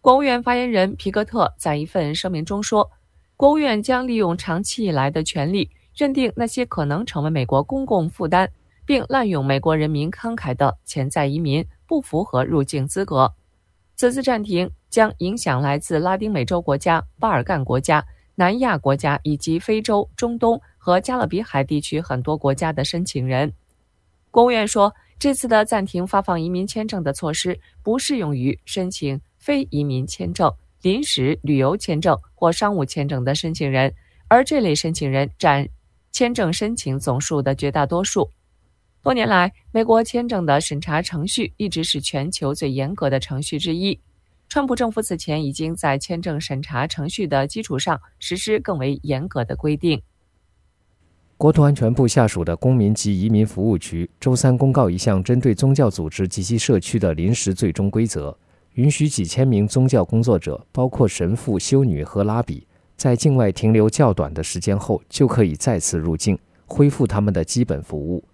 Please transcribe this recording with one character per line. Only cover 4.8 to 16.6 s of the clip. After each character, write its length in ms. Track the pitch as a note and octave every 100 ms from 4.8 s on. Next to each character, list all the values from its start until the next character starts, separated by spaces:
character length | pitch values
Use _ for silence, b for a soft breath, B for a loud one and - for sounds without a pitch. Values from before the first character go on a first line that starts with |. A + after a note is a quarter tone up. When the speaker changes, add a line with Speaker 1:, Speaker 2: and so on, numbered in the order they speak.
Speaker 1:
以 60 | G#3
来 220 | D3 C#3
的 120 | D#3+
权 300 | D#3+ D#3+ C#3+
利， 160 | G3 - _ _ -
认 160 | C#4+
定 220 | C4+ B3 -
那 120 | A#3
些 180 | - A#3+
可 200 | - D3
能 200 | D3 B3
成 180 | D#3+
为 60 | D3+
美 160 | D#3+ A#2+
国 160 | C3+
公 240 | D3 C4+ C4
共 240 | G#3 E3
负 180 | - E3
担， 220 | F3+ F#3+ - _ _
并 220 | - C#4 -
滥 200 | C4+ A3
用 160 | D#3 C3+
美 140 | C3+
国 180 | D#3+ D#3+
人 100 | D3+
民 220 | D3+ D#3
慷 260 | - A#3 A#3
慨 200 | D3 B2
的 200 | F3+ - -
潜 220 | D3+ C3+
在 200 | E3+ C#3
移 100 | D3
民 260 | D#3+ C#3+ E3 b _
不 160 | D#4+
符 220 | - D#3
合 200 | G3 B2+
入 200 | B2+ D#3
境 240 | C#3 D3 C3+
资 180 | F#3+ G3
格。 260 | C#3+ C3 - _ _ _ _ _ -
此 160 | B3
次 120 | C4
暂 180 | C4 A#3
停 260 | G#3 F3 F3+ - _
将 240 | - G#3+ -
影 180 | F3 A#3
响 240 | E3+ B2+
来 160 | C#3+ C#3+
自 220 | - D#3+
拉 180 | F3+ F#3+
丁 140 | G#3+
美 120 | F#3
洲 160 | A#2+
国 160 | F3